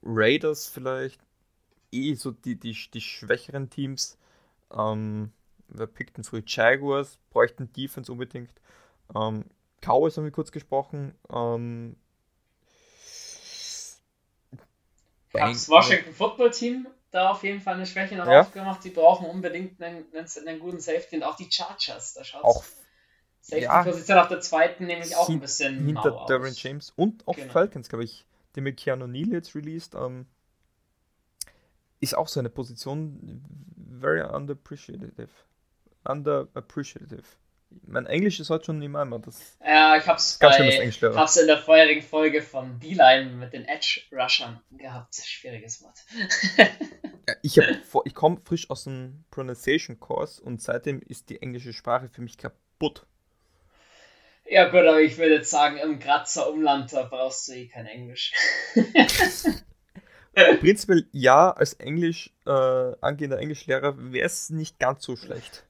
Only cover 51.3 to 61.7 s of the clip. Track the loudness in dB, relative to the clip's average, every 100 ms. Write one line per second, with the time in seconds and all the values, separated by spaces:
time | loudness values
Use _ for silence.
51.3 | -14 -12 -12 -14 -14 -4 -4 -4 -16 -16
52.3 | -14 -16 _ _ _ -4 -4 _ _ _
53.3 | _ _ _ _ _ _ _ _ _ _
54.3 | _ 2 6 6 8 8 8 6 4 4
55.3 | 4 4 2 2 0 -6 -6 -2 -2 -2
56.3 | -4 -4 0 0 0 -2 -6 -6 -6 -6
57.3 | -6 -12 -14 -16 -16 -16 -16 -16 -10 -8
58.3 | -2 -2 -2 0 0 2 4 4 4 0
59.3 | 0 -4 -4 -10 _ _ -20 _ _ _
60.3 | 6 8 8 4 2 4 2 2 2 6
61.3 | 8 6 4 -2